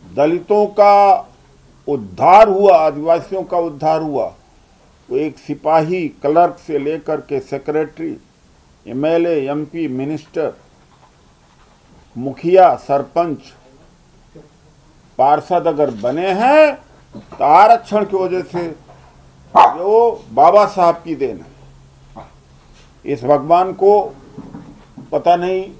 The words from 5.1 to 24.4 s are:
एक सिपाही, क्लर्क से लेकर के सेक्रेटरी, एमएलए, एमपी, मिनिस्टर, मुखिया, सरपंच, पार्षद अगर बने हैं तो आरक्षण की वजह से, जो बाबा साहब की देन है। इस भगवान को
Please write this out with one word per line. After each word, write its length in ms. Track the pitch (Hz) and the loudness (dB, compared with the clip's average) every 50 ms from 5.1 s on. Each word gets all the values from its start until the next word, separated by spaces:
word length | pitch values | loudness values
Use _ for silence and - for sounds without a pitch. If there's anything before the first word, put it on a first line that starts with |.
| 123 135 | -6 -6
एक 200 | 151 156 151 - | -6 -6 -8 -12
सिपाही, 720 | - - 147 139 - 151 156 165 156 156 180 185 170 143 | -12 -12 -12 -8 -4 0 0 0 0 0 -4 -6 -6 -8
क्लर्क 460 | - _ - 143 151 165 175 170 143 - | -10 _ -4 0 2 2 2 2 0 -8
से 220 | _ - 156 143 | _ -8 -6 -6
लेकर 420 | 135 147 156 165 151 - 156 147 | -4 -4 -8 -8 -6 -8 -8 -8
के 180 | 135 _ 143 135 | -8 _ -8 -8
सेक्रेटरी, 760 | 135 - - 139 139 - 147 156 156 151 151 - 165 160 123 - _ _ _ _ _ _ _ _ _ _ _ _ _ | -8 -8 -12 -12 -8 -6 -4 -4 -4 -6 -8 -14 -12 -12 -12 -14 _ _ _ _ _ _ _ _ _ _ _ _ _
एमएलए, 500 | - 117 127 143 156 165 170 170 170 165 151 135 135 | -12 -8 -4 -2 -2 0 0 0 -2 -2 -4 -4 -6
एमपी, 400 | 143 147 151 143 - 165 165 147 | -6 -8 -8 -10 -10 -8 -8 -8
मिनिस्टर, 640 | 127 127 131 139 156 151 151 _ _ 170 156 127 - _ _ _ _ _ _ _ _ _ _ _ _ _ _ _ _ _ _ _ _ _ _ _ _ _ _ _ _ - _ _ _ | -6 -8 -8 -8 -8 -10 -12 _ _ -8 -8 -8 -8 _ _ _ _ _ _ _ _ _ _ _ _ _ _ _ _ _ _ _ _ _ _ _ _ _ _ _ _ -20 _ _ _
मुखिया, 580 | 120 123 139 127 - - 165 180 185 185 170 131 120 | -12 -10 -10 -10 -8 -4 2 4 4 4 4 2 -2
सरपंच, 760 | - - 143 139 139 139 _ 165 175 170 147 - - - _ _ _ _ _ _ _ _ _ _ _ _ _ _ _ _ _ 160 - _ _ _ _ _ _ _ _ _ _ _ _ _ _ - | -4 -4 -4 -4 -4 -4 _ -6 -4 -4 -6 -12 -14 -20 _ _ _ _ _ _ _ _ _ _ _ _ _ _ _ _ _ -20 -20 _ _ _ _ _ _ _ _ _ _ _ _ _ _ -2
पार्षद 500 | 131 139 151 - - - 185 175 151 165 | 0 2 2 0 -2 -2 -4 -2 -2 -2
अगर 240 | 156 143 151 139 120 | -2 0 -2 -2 -2
बने 380 | 104 101 123 131 156 175 196 185 | -4 -6 -4 -4 -4 -4 -4 -2
हैं 400 | 190 226 254 285 311 311 302 269 - - _ _ _ _ _ - | 0 0 2 4 4 4 2 2 -6 -14 _ _ _ _ _ -20
तो 300 | - - _ - - 135 | -20 -20 _ -8 -4 0
आरक्षण 600 | 139 151 175 202 220 233 233 226 - 202 214 208 | 4 6 6 6 6 4 2 2 -4 -4 -4 -2
की 120 | 202 196 190 | -2 -4 -4
वजह 240 | 185 180 175 185 180 | -4 -2 -4 -6 -8
से, 240 | - - 175 175 165 156 - - _ - - - - _ _ _ _ _ _ _ - - | -8 -8 -8 -8 -8 -10 -14 -20 _ -20 -20 -20 -20 _ _ _ _ _ _ _ -2 2
जो 720 | 220 226 170 156 156 175 196 214 226 233 233 214 - - - | 2 2 2 2 -2 -2 0 2 2 2 2 -2 -4 -12 -8
बाबा 340 | 110 123 143 165 180 208 208 - | 0 4 4 6 6 4 4 2
साहब 340 | - 190 180 170 170 170 - | 0 0 0 0 0 -2 -4
की 120 | 165 160 | -10 -8
देन 240 | 135 135 123 110 87 | -6 -6 -6 -6 -10
है। 840 | - - - _ - - - - _ _ _ _ _ _ - - - - _ _ _ _ _ _ _ _ - _ _ _ _ _ _ | -16 -20 -20 _ -20 -20 -20 -20 _ _ _ _ _ _ -20 -20 -20 -20 _ _ _ _ _ _ _ _ -20 _ _ _ _ _ _
इस 180 | - 143 139 123 | -10 -8 -8 0
भगवान 480 | 123 147 143 135 151 170 175 185 190 185 | 0 0 0 2 0 0 2 2 -2 -4
को 280 | 190 - 392 208 208 196 - - - - - - - | 0 2 4 4 4 0 -4 -10 -18 -20 -20 -20 -20